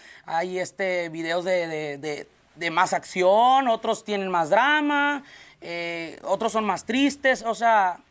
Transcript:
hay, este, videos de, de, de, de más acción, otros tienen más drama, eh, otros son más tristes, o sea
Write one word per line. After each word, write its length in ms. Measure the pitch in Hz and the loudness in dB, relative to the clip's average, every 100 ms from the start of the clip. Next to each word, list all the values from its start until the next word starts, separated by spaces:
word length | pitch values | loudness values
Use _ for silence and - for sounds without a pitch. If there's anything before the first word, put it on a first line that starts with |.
| - - - | -20 -18 -6
hay, 320 | 165 185 185 | -4 -4 -4
este, 500 | 175 - 190 180 170 | -6 -4 -4 -2 -4
videos 360 | 160 165 175 175 | -6 -4 -2 0
de, 220 | 180 165 | 0 0
de, 300 | 156 151 143 | -4 -6 -6
de, 280 | 151 147 - _ _ 151 | -8 -8 -12 _ _ -8
de 160 | 170 | -2
más 220 | 165 180 | 2 2
acción, 760 | 175 - - 180 208 247 262 262 | 0 -2 2 4 6 6 4 2
otros 360 | 220 226 220 | 0 -2 -4
tienen 260 | - 202 190 | -4 -4 -2
más 200 | 175 156 | -2 2
drama, 760 | 202 277 302 294 285 285 285 277 - - _ | 4 4 2 2 0 0 -2 -8 -20 -20 _
eh, 580 | 165 170 170 170 165 - | -10 -8 -6 -6 -10 -8
otros 280 | - 196 220 | -4 -2 0
son 140 | 220 214 | -2 -2
más 200 | 180 - | -2 -2
tristes, 580 | 247 277 285 269 247 | 2 2 2 0 0
o 100 | 233 | -2
sea 460 | 214 226 220 185 170 _ | 0 4 4 2 -2 _